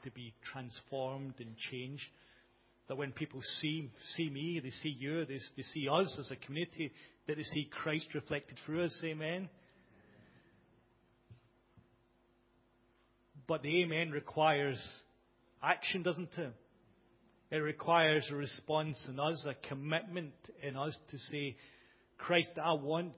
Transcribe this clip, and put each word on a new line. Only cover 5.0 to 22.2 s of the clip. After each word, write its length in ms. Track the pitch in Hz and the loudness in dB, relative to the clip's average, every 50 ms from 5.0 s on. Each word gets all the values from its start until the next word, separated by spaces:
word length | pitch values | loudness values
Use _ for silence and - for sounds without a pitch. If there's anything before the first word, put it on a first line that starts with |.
| 135 143 156 165 160 | -2 -2 0 0 0
they, 140 | 147 139 131 - - - | -2 -4 -6 -6 -8 -8
they 80 | - 127 - - | -8 -8 -6 -4
see 140 | 156 139 135 | -2 2 4
us 300 | 147 175 196 170 - 151 | 6 6 6 4 2 -4
as 120 | 127 - | -6 -6
a 40 | 131 - | -8 -10
community, 540 | - - 139 156 175 - - 170 160 131 - - - - - _ _ - | -8 -6 -4 -4 -4 -4 -4 -4 -4 -4 -6 -10 -20 -20 -20 _ _ -4
that 100 | 151 151 | -2 -2
they 60 | - | -2
see 260 | - - 151 143 - - - - | -2 0 0 0 -2 -4 -4 0
Christ 240 | 160 151 160 - - - | 0 0 0 0 -2 -4
reflected 420 | 151 - - 156 143 - - 131 - - | -4 -4 -2 -2 -4 -4 -6 -14 -12 -6
through 200 | - 156 170 175 | -2 0 2 2
us. 160 | 160 165 - 165 | 0 0 -2 -4
Amen. 440 | 165 156 156 156 156 175 185 190 - - - - - - - - - - - - - - - - - - - - - - - _ _ _ _ _ _ _ _ _ _ _ _ _ - - - _ _ _ _ _ _ _ - - _ _ _ _ _ _ _ _ _ _ _ _ _ _ _ _ _ _ _ _ _ _ _ _ _ _ _ _ _ - 147 131 - | -4 -4 -2 -2 -2 -2 -2 -4 -6 -10 -16 -20 -20 -20 -20 -20 -20 -20 -20 -20 -20 -20 -20 -20 -20 -20 -20 -20 -20 -20 -20 _ _ _ _ _ _ _ _ _ _ _ _ _ -20 -20 -20 _ _ _ _ _ _ _ -20 -20 _ _ _ _ _ _ _ _ _ _ _ _ _ _ _ _ _ _ _ _ _ _ _ _ _ _ _ _ _ -20 -8 -2 0
But 160 | 165 151 131 | 0 0 2
the 200 | 143 165 180 180 | 4 4 4 6
amen 280 | 165 156 160 170 160 | 4 4 2 2 2
requires 680 | 147 147 - - - 156 156 156 147 143 143 143 127 110 - - - - - _ _ _ _ _ _ _ _ _ _ - | 0 -2 -4 -2 2 6 8 8 8 6 4 2 2 0 -4 -8 -10 -12 -16 _ _ _ _ _ _ _ _ _ _ 0
action, 420 | 135 151 180 - - - - 185 165 | 2 4 4 4 2 0 0 2 2
doesn't 260 | 180 165 170 175 - - 175 | 0 0 0 -2 -8 -6 -6
it? 160 | 160 127 113 - - _ _ _ _ - - _ _ _ _ _ _ - _ _ _ - | -6 -6 -8 -12 -18 _ _ _ _ -20 -20 _ _ _ _ _ _ -20 _ _ _ -2
It 60 | 151 156 | -2 0
requires 680 | 151 151 156 - - 165 170 170 160 156 156 151 - - | 0 0 -2 0 4 6 8 8 10 8 8 6 4 2
a 40 | 143 | -2
response 600 | 143 143 131 - - - - 151 156 156 156 135 - - 139 | -4 -4 -4 -6 -6 -2 0 2 2 2 0 -2 -6 -8 -8
in 120 | 127 135 | -4 0
us, 240 | 143 156 165 135 143 143 | 0 0 0 0 -2 -6
a 80 | 127 - - - | -6 -6 -6 -6
commitment 680 | 139 135 139 156 156 165 226 190 170 180 165 143 - - - - - - | -6 -4 -2 0 0 0 0 -2 -6 -6 -6 -8 -10 -16 -18 -20 -14 -8
in 140 | - 143 127 135 | -6 -6 -4 -2
us 180 | 143 156 - - - - | -2 -4 -4 -6 -10 -12
to 80 | 151 127 | -12 -10
say, 400 | - - 151 147 143 135 110 - - - - - - - - _ _ _ _ | -8 -6 -4 -4 -4 -4 -6 -8 -14 -20 -20 -20 -20 -20 -20 _ _ _ _
"Christ, 300 | - | -6